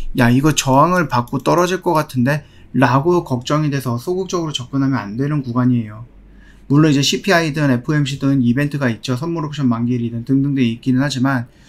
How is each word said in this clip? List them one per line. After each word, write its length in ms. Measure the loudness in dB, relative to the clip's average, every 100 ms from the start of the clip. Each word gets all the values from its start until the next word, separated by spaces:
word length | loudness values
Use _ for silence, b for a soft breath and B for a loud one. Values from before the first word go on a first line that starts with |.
| B 2
"야, 100 | 4
이거 260 | 4 2
저항을 540 | 2 2 4 4 2 0
받고 300 | -2 -2 -2
떨어질 420 | 0 2 2 0
것 100 | 0
같은데?" 520 | -2 0 0 0 -2 b b b
라고 500 | 2 2 4 2 0
걱정이 460 | 0 -4 -2 -2 0
돼서 280 | -2 -4 -4
소극적으로 540 | -4 -6 -4 -4 -4
접근하면 460 | -6 -6 -2 0 -2
안 180 | -4 -4
되는 260 | -2 -2
구간이에요. 640 | -2 0 2 2 -2 -10 -18 -20 b b b b 0
물론 220 | 4 6
이제 120 | 4
씨피아이든 680 | 2 -2 2 2 2 0 0
에프오엠씨 480 | 0 0 -2 -2 -2
든 240 | 0 2
이벤트가 460 | 2 0 -2 -2 -2
있죠. 260 | -2 -4 -4
선물 280 | -4 -4
옵션 240 | -6 -2 0
만기일이든 560 | 0 -2 -2 -4 -6
등등등 400 | 0 0 2 0
있기는 380 | 0 -2 0 0
하지만 440 | 0 0 0 -2 -4 b